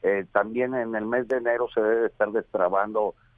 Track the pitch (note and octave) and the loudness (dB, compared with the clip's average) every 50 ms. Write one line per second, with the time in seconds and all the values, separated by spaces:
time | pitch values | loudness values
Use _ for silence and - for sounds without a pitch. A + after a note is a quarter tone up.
0 | - F#2 G2+ G2 F#2 - - G2+ G2+ A2 A2+ B2 B2+ B2+ C3 B2+ A#2 A2+ A2+ G#2+ | 0 0 0 0 -2 0 0 0 0 0 -2 -2 -2 -2 -2 -4 -4 -4 -4 -4
1 | G#2+ A2 A#2+ B2+ B2 G#2+ C3 B2+ A#2 A#2+ A#2+ A#2+ B2 A#2 - A#2 G#2+ G#2+ A2+ A#2 | -4 -2 -2 -2 -2 -2 -2 -2 0 0 0 0 -2 -2 0 0 2 2 2 2
2 | A#2 G#2 - - G#2+ G#2 G#2 A2 - - - G2+ F2+ F2+ F#2+ G2 G2+ G#2+ G#2+ A2 | 2 0 0 0 -2 0 0 -4 -4 -2 -2 0 0 2 2 0 0 0 0 -2
3 | G#2+ F#2 - _ _ _ _ | -2 -2 -4 _ _ _ _